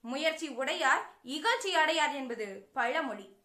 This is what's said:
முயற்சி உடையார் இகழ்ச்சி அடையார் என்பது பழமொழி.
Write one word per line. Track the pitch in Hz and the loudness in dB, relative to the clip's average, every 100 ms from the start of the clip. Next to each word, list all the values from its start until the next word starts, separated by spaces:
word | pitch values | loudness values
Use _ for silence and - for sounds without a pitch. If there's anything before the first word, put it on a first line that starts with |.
முயற்சி | 233 269 311 320 311 | -8 -2 -2 -2 -6
உடையார் | 240 269 349 277 320 - - | -4 -2 2 4 4 0 -14
இகழ்ச்சி | 240 294 311 480 392 | -10 -2 0 0 2
அடையார் | 339 311 330 294 | 4 4 4 2
என்பது | 285 262 233 208 196 - | 0 -6 -6 -6 -8 -10
பழமொழி. | 269 240 302 285 202 - - | -2 0 0 -2 -6 -12 -20